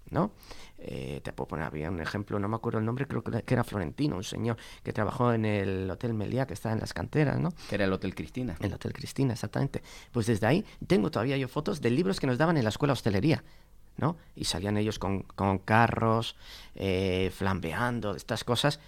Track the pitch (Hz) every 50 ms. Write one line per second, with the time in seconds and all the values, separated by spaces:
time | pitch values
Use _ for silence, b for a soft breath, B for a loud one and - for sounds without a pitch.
0 | - - - 147 190 214 B B B B B B B B B - - - - 65
1 | 65 65 71 67 - - - - 65 - - 73 80 62 - 76 76 82 95 82
2 | 78 - - 104 107 - 107 101 101 101 113 113 - 117 117 113 110 113 120 127
3 | 139 - 127 120 - - - 113 - - 131 120 117 - - 101 85 73 - -
4 | 143 147 - 90 98 - - - 110 117 113 B B B B B - - - 113
5 | 107 95 - - 123 120 117 110 110 107 104 101 98 98 95 92 95 92 85 -
6 | - 117 113 107 98 104 110 127 135 - - - - 113 110 107 - - - -
7 | 101 - - 147 151 135 127 127 139 92 B B B - 107 98 98 95 95 95
8 | - 95 - 92 80 - - 127 127 110 80 - 104 95 87 - - - - -
9 | - - - - 135 127 107 - - 107 - 127 139 - - 113 B B B B
10 | B B - 120 101 113 117 98 110 110 147 202 214 B B B - - 175 208
11 | 202 156 - 107 110 139 135 139 131 123 - 147 147 - - 147 123 117 120 151
12 | 180 190 185 - - 135 123 117 156 170 170 147 113 107 - - 147 143 139 -
13 | - 113 98 95 113 160 139 - b b b b b b b - - - - -
14 | 123 - - B B B B - - - - 90 95 104 107 104 107 107 101 -
15 | 95 95 98 95 - - - - 95 98 95 95 - - 110 117 117 107 - -
16 | 113 113 110 113 110 - B B B B B B B B - - - 98 90 92
17 | 98 95 90 92 95 95 - - 98 95 95 85 82 80 78 98 120 123 120 117
18 | 107 104 95 - - - 117 - - - 120 - - 147 151 B B